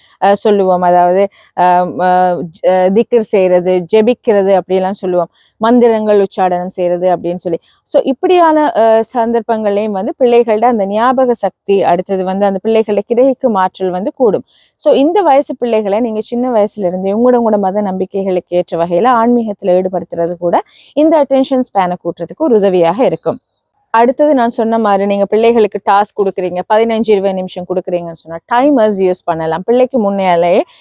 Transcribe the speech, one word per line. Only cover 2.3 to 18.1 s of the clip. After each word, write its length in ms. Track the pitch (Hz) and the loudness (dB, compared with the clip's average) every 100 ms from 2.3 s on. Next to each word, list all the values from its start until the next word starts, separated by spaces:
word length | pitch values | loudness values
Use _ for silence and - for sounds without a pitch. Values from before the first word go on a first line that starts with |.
| 175 | -2
ஜ-, 180 | 160 - 170 | -8 -4 0
அஹ், 240 | 185 185 | 2 2
திக்ர் 340 | 196 - 233 214 | 0 0 0 0
செய்யறது, 580 | 202 185 180 180 185 165 | 0 2 2 2 -2 0
ஜெபிக்கிறது 680 | 220 220 247 - 202 190 | 2 2 0 0 0 2
அப்படிலாம் 440 | 190 170 190 185 202 | 0 0 -2 -2 -4
சொல்லுவோம், 320 | 185 180 170 _ _ - | -4 -2 -4 _ _ -4
மந்திரங்கள் 600 | 220 247 233 220 214 208 | 2 4 4 2 2 0
உச்சாடனம் 500 | 196 - 185 180 180 | 0 -2 -2 -2 -6
செய்யறது 360 | - 175 175 185 | -4 -2 0 0
அப்படின்னு 280 | 175 175 180 | -2 -4 -6
சொல்லி. 220 | 180 170 _ _ - | -6 -8 _ _ -4
So 120 | 571 | -2
இப்படியான, 680 | - 269 370 359 330 311 294 | -2 -2 0 2 4 2 0
அஹ், 280 | - 226 220 226 | 2 2 2 0
சந்தர்ப்பங்கள்லயும் 840 | 247 226 233 214 220 214 202 214 | -4 -2 -2 -2 -2 -2 -2 -4
வந்து 240 | 196 226 - | -4 -6 0
பிள்ளைகளோட 460 | 247 233 233 214 | 2 2 2 2
அந்த 220 | 240 233 196 | 2 0 -2
ஞாபக 480 | 208 247 262 254 | 0 0 2 0
சக்தி, 480 | 233 190 _ - 196 | 0 -4 _ -2 0
அடுத்தது 420 | 156 175 185 190 | 2 0 -2 -4
வந்து 220 | 185 190 202 | -2 -2 -2
அந்த 140 | 190 | -2
பிள்ளைகளோட 440 | 226 220 220 202 - | 0 0 0 -2 -2
கிரகிக்கும் 480 | 233 269 254 262 | 2 2 2 -2
ஆற்றல் 360 | 202 185 - 185 | 0 -2 -2 -6
வந்து 220 | 180 233 | -4 -6
கூடும். 320 | - 240 180 - _ _ - | 0 0 0 -6 _ _ -4
So 120 | 302 | 0
இந்த 300 | 254 285 403 | 2 2 2
வயசு 340 | 339 269 285 262 | 2 2 0 -6
பிள்ளைகளை 440 | 240 214 202 208 | -2 -2 -2 -2
நீங்க 200 | 240 214 | -4 -6
சின்ன 300 | 220 240 254 | -6 -6 -2
வயசுல 360 | 226 208 214 180 | 0 -2 -2 -4
இருந்தே 260 | 185 196 | -4 -4
உங்களோட, 240 | 208 247 247 | 0 0 2
உங்களோட 220 | 233 208 | 0 0
மத 240 | 190 202 | -2 -2
நம்பிக்கைகளுக்கு 720 | 202 185 185 | -4 -6 -6